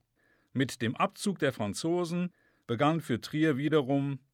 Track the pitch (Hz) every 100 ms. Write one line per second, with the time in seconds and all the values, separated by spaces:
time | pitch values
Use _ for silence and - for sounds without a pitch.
0 | _ _ _ _ _ 123 135 - - -
1 | 196 - 208 180 139 - 104 98 160 175
2 | 170 175 180 - _ _ - 117 147 165
3 | - 113 - 151 160 131 147 151 123 143
4 | 139 135 -